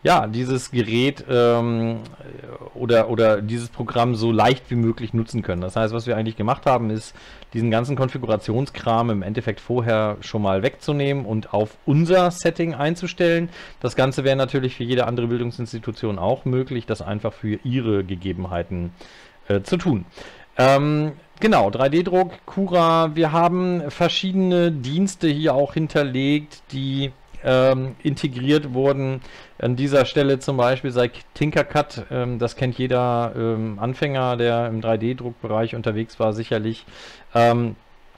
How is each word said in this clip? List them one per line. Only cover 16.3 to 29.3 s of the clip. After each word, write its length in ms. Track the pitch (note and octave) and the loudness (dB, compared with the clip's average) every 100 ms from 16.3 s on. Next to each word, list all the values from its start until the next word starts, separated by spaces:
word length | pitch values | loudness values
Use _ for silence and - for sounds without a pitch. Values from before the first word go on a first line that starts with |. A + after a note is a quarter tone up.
| C#3 | 0
möglich, 400 | C3 B2+ C3 B2 | 0 -2 -2 -6
das 160 | - G#2+ | -4 -6
einfach 320 | D#2+ G#2 A2 | -4 -6 -6
für 260 | - G#2+ G#2 | -6 -6 -4
ihre 400 | B2+ B2+ A2+ G2+ | -2 -2 0 0
Gegebenheiten, 880 | F#2 F2+ F#2+ F2+ F2+ E2+ E2+ F2+ F2 - - - - - - | -2 -6 -6 -6 -4 -6 -4 -6 -6 -10 -20 -20 -20 -14 -2
äh, 140 | G2+ | -2
zu 160 | - F3+ | 0 -2
tun. 260 | F3 G#2 - - - - - - | 0 0 -4 -16 -20 -20 -8 2
Ähm, 540 | C3 C#3 D3 D3+ D3+ C#3 - - | 6 6 4 0 -2 -6 -18 -2
genau, 300 | A3 E3 G2+ | 2 4 4
drei 180 | A#2 C#3 | 2 2
D 140 | E3 | 2
Druck, 300 | F3+ F#3 F3+ - | 2 2 2 -4
Cura, 720 | - G3 F#3+ F3 E3 E3 D#3+ | -8 -4 2 4 4 4 2
wir 180 | D#3 D#3 | 2 2
haben 580 | E3 E3+ F3+ F3+ F3 D3 | 4 2 2 0 -2 -4
verschiedene 800 | - E3+ - F#3+ F#3+ F#3 F3+ E3+ | 0 0 0 0 2 2 4 2
Dienste 580 | D3 B2 E3 G3 - E3 | 0 -2 0 0 0 0
hier 260 | D3 D#3 | 2 2
auch 180 | C3+ C#3+ | 2 2
hinterlegt, 880 | E3 D#3 D#3 C#3 B2+ C#3 D3+ D3+ - - | 0 0 0 0 0 0 0 -2 -16 -12
die, 400 | C3+ C3+ C3+ C3+ - - - | -8 -4 -4 -4 -8 -16 -6
ähm, 500 | C3 B2+ C3 C3 C3 - | 2 4 4 2 -2 -4
integriert 720 | D3 C3 C#3+ B2 C3 D3 D3 | -4 -2 -4 -2 0 2 0
wurden. 460 | B2+ C#3 C3+ C3+ C3 - | 0 0 0 -2 -6 -10